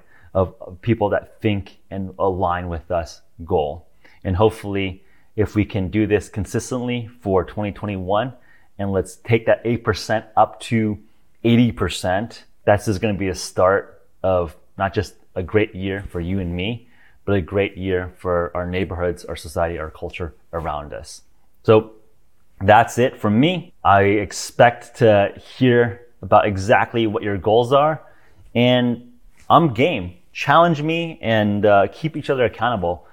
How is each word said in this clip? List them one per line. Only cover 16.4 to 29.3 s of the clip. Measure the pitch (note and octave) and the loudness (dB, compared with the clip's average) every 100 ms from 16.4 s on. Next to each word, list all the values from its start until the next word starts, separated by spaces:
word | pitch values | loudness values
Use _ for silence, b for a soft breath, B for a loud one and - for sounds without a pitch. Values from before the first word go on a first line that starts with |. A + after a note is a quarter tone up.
and | F2+ | -4
me, | F2 F#2+ B2 b b b b | -4 -6 -6 b b b b
but | - G2 | -2 -2
a | |
great | D2+ G#2 G2 F2+ | 0 -2 -2 -4
year | F#2+ F#2 F2+ - | -4 -2 -4 -8
for | F#2 F2 F2 | -2 -2 -2
our | F2+ F2+ | -4 -4
neighborhoods, | F2+ F2 F2 F2+ - | -4 -4 -4 -4 -4
our | - - | -10 -12
society, | E2+ F2+ E2+ E2 | -8 -4 -4 -4
our | D#2 | -10
culture | - E2+ - E2+ - _ | -12 -14 -10 -12 -12 _
around | E2 D#2+ D2+ D2 | -8 -8 -8 -10
us. | A1 - - - - - - | -14 -16 -20 -20 -20 -20 -4
So | - A2 A2 - - - - - - - | 4 4 2 -8 -20 -20 -20 -20 -20 -2
that's | G2 G#2+ A#2 - | 6 6 6 0
it | B2+ - | -2 0
from | G#2+ G#2+ | 0 4
me. | D#3 F3+ - - | 2 0 -8 -2
I | F2 G2+ | 4 4
expect | G2 - - - - - A#2+ A#2+ - - | 4 2 -2 -8 -6 4 4 4 -8 2
to | A#2 G2+ G2 - - - | 4 6 2 -4 -18 0
hear | C3 A#2+ A#2+ - - _ | 2 4 2 -2 -16 _
about | G2 G#2 G#2+ | 2 4 4
exactly | G2 F#2+ G#2 A2+ A#2 A2 | 0 2 2 2 0 0
what | G2+ | -2
your | G#2 G2 | -4 -2
goals | G#2 A2 A#2+ | 2 2 4
are, | C#3 D3+ D3+ b b b b - A#2 | 2 2 -2 b b b b -6 0
and | B2 B2 B2 A#2 - - - | 2 2 0 -2 -10 -20 -20